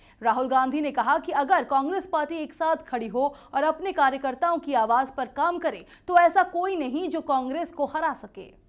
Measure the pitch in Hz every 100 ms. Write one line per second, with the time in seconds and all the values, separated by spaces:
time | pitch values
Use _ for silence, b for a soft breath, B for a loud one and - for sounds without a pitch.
0 | b - 226 226 262 262 262 285 294 247
1 | 226 311 - 277 285 359 233 269 277 381
2 | 370 320 294 330 302 - 320 320 - 240
3 | 226 233 285 285 B 269 302 311 381 330
4 | 269 269 269 254 349 339 - 254 220 240
5 | 262 - 240 - 330 349 339 208 B B
6 | - 349 349 359 359 349 381 370 254 277
7 | 359 311 - 262 254 302 330 - 277 311
8 | 320 - 208 - 190 -